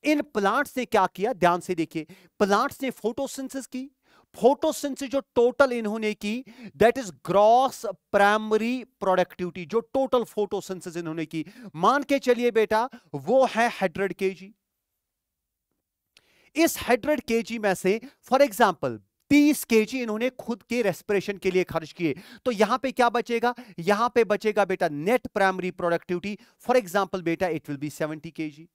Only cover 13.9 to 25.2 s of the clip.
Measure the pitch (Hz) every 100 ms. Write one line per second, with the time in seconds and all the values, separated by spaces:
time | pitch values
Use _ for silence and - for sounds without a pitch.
13.9 | 165 196 175 190 190 190 _ _ _ _
14.9 | _ _ _ _ _ _ _ _ _ _
15.9 | _ _ _ _ _ _ - 330 - -
16.9 | 240 233 302 - 226 226 233 208 180 185
17.9 | 220 247 _ - 262 285 196 220 175 139
18.9 | 110 _ _ _ 285 294 294 - 226 214
19.9 | 254 240 214 254 254 - 226 _ 240 208
20.9 | 165 - 202 175 202 196 185 175 165 156
21.9 | - 170 143 - 240 - 214 202 247 269
22.9 | - 240 233 226 233 233 240 240 180 165
23.9 | 202 240 240 214 202 214 208 190 185 175
24.9 | 143 160 247